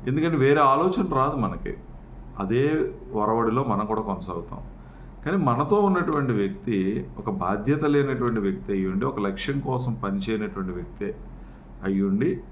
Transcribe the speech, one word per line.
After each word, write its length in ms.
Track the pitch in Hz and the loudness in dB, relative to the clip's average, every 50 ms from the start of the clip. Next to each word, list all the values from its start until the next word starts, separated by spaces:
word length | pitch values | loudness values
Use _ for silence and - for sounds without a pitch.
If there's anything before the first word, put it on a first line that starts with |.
| - 127 | -2 0
ఎందుకంటే 300 | 131 147 151 170 165 143 | 0 2 2 2 4 4
వేరే 240 | 131 135 143 156 | 6 6 8 8
ఆలోచన 540 | 147 135 135 143 165 185 185 240 202 180 147 | 8 6 6 6 4 2 2 2 0 2 2
రాదు 200 | 135 131 143 143 | 2 2 2 2
మనకి, 380 | 139 113 95 85 85 - - - - - - - - - - - - - - - - | 0 -2 -2 -2 -4 -6 -8 -8 -8 -12 -16 -16 -16 -16 -16 -16 -16 -16 -14 -8 -6
అదే 520 | 98 95 110 123 135 147 156 156 151 - - - - - - | -2 0 2 2 2 2 2 2 0 -2 -4 -8 -14 -6 -2
ఒరవడిలో 500 | 107 104 107 110 113 113 110 110 123 139 | 0 2 2 2 4 2 2 2 2 2
మనం 220 | 123 107 98 107 | 2 0 0 0
కూడా 160 | 104 110 107 | 0 -2 -2
కొనసాగుతాం. 580 | 107 107 98 87 85 87 90 85 - - - - - - - - - - - - - - - - - | -2 -4 -4 -6 -6 -8 -8 -8 -8 -10 -12 -12 -12 -14 -16 -18 -18 -20 -18 -18 -18 -18 -18 -8 -4
కానీ 120 | 147 175 196 | -2 0 2
మనతో 420 | 160 131 117 123 147 - 208 208 | 2 2 2 2 2 4 4 4
ఉన్నటువంటి 520 | 208 196 190 175 170 - 156 147 139 127 | 6 4 4 2 2 2 0 0 2 2
వ్యక్తి 760 | 120 104 101 98 98 - - - 113 98 95 95 104 - - - - - | 2 2 2 0 -2 -4 -4 0 0 2 2 2 0 -2 -4 -6 -10 -8
ఒక 120 | 101 110 | -4 -4
బాధ్యత 540 | 98 95 92 90 98 101 104 127 147 143 151 | -2 -2 0 0 0 0 2 0 0 2 4
లేనటువంటి 560 | 147 143 143 139 139 131 120 123 120 113 110 | 4 4 4 4 2 0 0 0 0 0 2
వ్యక్తి 340 | 101 98 95 95 - - 101 | 0 0 0 -2 -4 -2 -2
అయ్యుండి, 320 | 98 95 95 95 98 104 | 0 0 0 0 0 -2
ఒక 140 | 135 135 - | -2 -2 0
లక్ష్యం 400 | 101 98 95 - - - 139 143 | -2 -2 -2 -2 -4 -2 -2 -2
కోసం 340 | 135 139 127 127 127 127 113 | -2 -2 -2 -2 -2 -2 -4
పనిచేయనటువంటి 760 | 107 - 98 98 101 95 110 110 107 107 101 92 98 95 92 | -2 -2 -2 -2 -2 -2 -2 -2 -2 -2 -4 -4 -6 -6 -4
వ్యక్తి 420 | 87 90 85 85 - - 101 98 - - - - - - - - - - - - - - - | -6 -6 -8 -10 -8 -8 -6 -6 -6 -8 -12 -16 -16 -16 -16 -16 -18 -18 -18 -18 -18 -6 -2
అయ్యుండి 600 | 95 98 98 98 98 95 104 127 170 - - - - | 0 2 2 2 2 2 2 2 0 0 -2 -6 -14